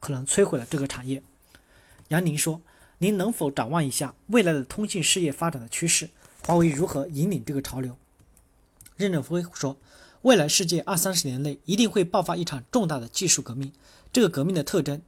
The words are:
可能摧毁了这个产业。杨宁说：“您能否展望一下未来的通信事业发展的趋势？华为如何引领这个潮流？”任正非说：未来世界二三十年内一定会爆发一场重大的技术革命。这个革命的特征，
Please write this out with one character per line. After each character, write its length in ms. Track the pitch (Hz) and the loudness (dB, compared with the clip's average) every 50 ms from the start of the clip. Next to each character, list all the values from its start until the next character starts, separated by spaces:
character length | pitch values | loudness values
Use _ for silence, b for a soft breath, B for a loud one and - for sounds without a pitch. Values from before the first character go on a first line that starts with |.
可 120 | - - 139 | -8 -6 -6
能 140 | 127 135 | -6 -4
摧 180 | - - 202 202 | 0 2 2 4
毁 140 | 185 - 131 | 2 2 -2
了 80 | 117 - | -4 -4
这 80 | - | -4
个 120 | 135 139 131 | -2 -2 -4
产 180 | - 131 123 | -6 -8 -6
业。 160 | 131 135 135 - - _ _ b b b b b b b b b b b b b - | -6 -6 -6 -8 -12 _ _ b b b b b b b b b b b b b -2
杨 180 | 151 170 185 | 0 2 2
宁 100 | 170 147 | 2 0
说 240 | 147 - 160 156 165 b b b b b b b b | 0 0 -2 -2 -4 b b b b b b b b
：“您 180 | 165 196 214 | 0 2 2
能 160 | 190 180 220 233 | 2 2 0 0
否 160 | - 165 139 | 0 -2 -2
展 220 | 139 - 120 117 | 0 -2 -2 0
望 120 | 156 170 151 | 0 0 0
一 60 | 131 | 0
下 280 | 117 - 147 127 - _ _ | 0 -2 -4 -6 -6 _ _
未 160 | - 208 240 196 | 2 4 4 4
来 100 | 170 160 | 4 2
的 120 | 143 127 | 0 -2
通 220 | - - - 214 | -4 -6 -6 -6
信 140 | 202 - 190 | -4 -2 -2
事 200 | 147 - - 190 | 0 0 0 0
业 100 | 175 147 | 0 -2
发 180 | 131 - 170 170 | -2 -2 -2 -4
展 140 | 160 131 117 | -4 -4 -8
的 60 | 120 | -10
趋 180 | - - 170 | -6 -4 -2
势？ 240 | 165 - - 160 160 b b b b b b - | 0 0 0 -2 -4 b b b b b b -2
华 120 | - 170 | 2 4
为 120 | 175 170 165 | 6 6 4
如 160 | 139 139 175 | 4 2 -2
何 220 | 185 - 143 139 | -2 -2 -4 -4
引 240 | 170 151 135 156 208 | -4 -2 0 0 0
领 140 | 190 131 110 | 0 -2 -4
这 100 | - 143 | -4 -4
个 80 | 139 135 | -4 -4
潮 180 | - 127 131 | -4 -6 -6
流？” 160 | 127 123 123 - _ _ _ _ _ _ _ _ _ _ _ _ _ _ _ _ - - - | -6 -8 -8 -12 _ _ _ _ _ _ _ _ _ _ _ _ _ _ _ _ -20 -18 -6
任 160 | - 196 196 175 | -4 -2 0 0
正 100 | 151 120 | -2 -2
非 200 | - 165 175 175 175 - | -2 -4 -4 -4 -6 -6
说： 220 | - - 135 139 B B B B B B B B B - | -6 -6 -6 -6 B B B B B B B B B 6
未 120 | 254 254 | 6 6
来 140 | 190 147 151 | 6 6 4
世 180 | - - 190 | 2 2 2
界 160 | 165 175 165 - | 0 -2 -2 -2
二 140 | - 196 | -2 0
三 180 | 170 - 190 185 | 0 0 0 0
十 140 | 170 - 139 | -2 -2 -2
年 120 | 123 127 143 | -4 -4 -4
内 180 | 151 139 - _ | -6 -6 -6 _
一 120 | - 190 | -2 2
定 120 | 214 240 208 | 2 2 4
会 140 | - 208 180 | 4 2 0
爆 180 | 175 - 202 | 2 2 0
发 160 | 170 - 170 | 0 0 -2
一 80 | 175 175 | -4 -4
场 200 | - 156 131 - - - | -4 -6 -8 -6 -2 0
重 160 | 254 208 160 | 0 0 0
大 100 | 151 135 | -2 -4
的 100 | 117 - | -6 -6
技 200 | - - 190 160 | -6 -2 0 2
术 120 | - - | 2 0
革 140 | 127 - 113 | 0 -4 -8
命。 180 | 131 135 135 b b b b b b b b - | -8 -8 -8 b b b b b b b b 2
这 80 | 247 | 2
个 80 | 226 175 | 2 4
革 160 | - 135 139 | 2 0 0
命 80 | 185 190 | 0 0
的 100 | - 139 | -2 -2
特 180 | - - 185 143 | 0 0 0 0
征， 180 | 147 143 147 - | 0 -4 -6 -8